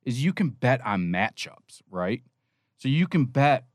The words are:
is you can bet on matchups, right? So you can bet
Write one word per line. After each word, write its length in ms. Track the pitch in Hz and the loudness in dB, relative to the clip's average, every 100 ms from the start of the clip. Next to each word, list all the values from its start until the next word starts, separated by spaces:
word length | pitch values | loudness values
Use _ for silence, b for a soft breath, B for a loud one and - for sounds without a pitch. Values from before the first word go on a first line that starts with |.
is 180 | - 120 | -6 -2
you 80 | 160 | 0
can 160 | 185 170 | 0 -2
bet 340 | - - - 107 | 0 0 0 0
on 220 | 101 87 | -2 0
matchups, 720 | 87 110 - - - _ - _ | 0 -2 -6 -14 -16 _ -20 _
right? 320 | 92 90 127 _ _ _ _ _ _ | -4 -4 -4 _ _ _ _ _ _
So 100 | 135 | -2
you 180 | 147 175 | 0 2
can 180 | 180 131 | 0 0
bet 380 | 135 143 127 - | 2 2 2 -2